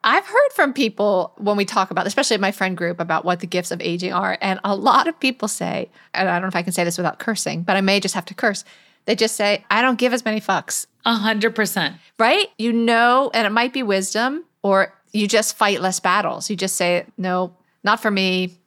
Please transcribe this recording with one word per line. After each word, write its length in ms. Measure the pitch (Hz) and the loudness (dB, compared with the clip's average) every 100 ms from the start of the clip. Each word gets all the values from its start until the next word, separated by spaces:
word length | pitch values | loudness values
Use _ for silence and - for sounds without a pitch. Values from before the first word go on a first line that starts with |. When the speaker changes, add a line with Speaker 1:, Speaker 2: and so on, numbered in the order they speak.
Speaker 1:
I've 220 | 214 302 - | 4 2 2
heard 240 | 440 571 - | 2 2 4
from 180 | 294 | 0
people 600 | 262 233 214 208 190 - - | 2 -2 2 2 2 0 -4
when 200 | 208 202 | -2 0
we 80 | 196 | 0
talk 260 | - 190 | 0 0
about, 160 | 180 180 | -2 -2
especially 300 | 233 285 214 | 0 0 2
my 120 | 190 | 0
friend 240 | - 190 180 | 0 -4 -2
group, 240 | 170 175 | -4 -4
about 240 | 170 160 | -2 -2
what 160 | 185 175 | 0 -2
the 60 | 175 | -2
gifts 240 | 180 175 | -4 -4
of 100 | 175 | -4
aging 300 | 170 175 180 | -4 -4 -4
are. 220 | 180 190 185 | -2 -2 -2
And 180 | 196 190 | -2 -2
a 120 | 202 202 | -2 0
lot 320 | 214 240 330 | 4 4 2
of 120 | 330 | -2
people 280 | 262 254 208 | -2 -2 -6
say, 440 | - 180 - 180 _ - - | -4 -4 -4 -8 _ -10 -4
and 120 | 185 | 0
I 60 | |
don't 80 | 175 | 0
know 40 | 190 | -2
if 80 | 175 | -4
I 80 | |
can 100 | 175 | -4
say 100 | 180 | -2
this 140 | 175 170 | -2 -2
without 220 | 170 - | -4 -4
cursing, 420 | - 214 - 160 | -6 -4 -4 -6
but 140 | 170 196 | 0 0
I 60 | |
may 180 | 196 202 | 2 2
just 160 | 190 190 | 0 -6
have 100 | - | -8
to 80 | |
curse. 300 | - 233 196 - - _ _ - | -2 -2 -2 -10 -20 _ _ -4
They 100 | 214 | 0
just 200 | 220 - | 0 0
say, 280 | 202 208 - | 0 0 0
"I 140 | 208 | 2
don't 160 | 254 240 | 2 2
give 120 | 247 | 0
as 140 | 240 233 | 0 -2
many 160 | 214 | -4
fucks." 460 | - 180 - - - _ - | -2 -2 -2 -8 -8 _ -2
Speaker 2:
A 80 | |
hundred 400 | 226 208 220 220 220 | 0 0 0 0 0
percent. 420 | 202 - 151 - _ _ | -2 0 -2 -4 _ _
Speaker 1:
Right? 300 | 226 349 403 _ | 2 2 0 _
You 160 | 226 | -2
know, 560 | 233 233 233 240 254 277 226 | 0 2 4 4 4 2 0
and 100 | 208 | 0
it 60 | |
might 220 | 220 247 | 2 0
be 100 | 269 | -2
wisdom, 600 | 233 190 190 208 247 302 339 _ | 0 0 0 -2 -2 -4 -10 _
or 280 | 202 190 190 _ _ | 2 2 2 _ _
you 140 | 208 208 | -2 2
just 280 | 220 214 - | 2 0 0
fight 260 | 208 202 | 0 2
less 180 | 185 185 | -2 -2
battles. 500 | 185 190 - - - | 0 0 0 -4 -6
You 60 | 196 | -4
just 220 | 185 - | -4 -2
say, 280 | 175 175 - - | 0 0 -2 -8
"No, 380 | 185 180 185 _ _ _ | -2 -2 -2 _ _ _
not 160 | - 226 | -2 0
for 80 | - | 0
me." 480 | 196 190 185 185 175 | 0 2 0 -2 -8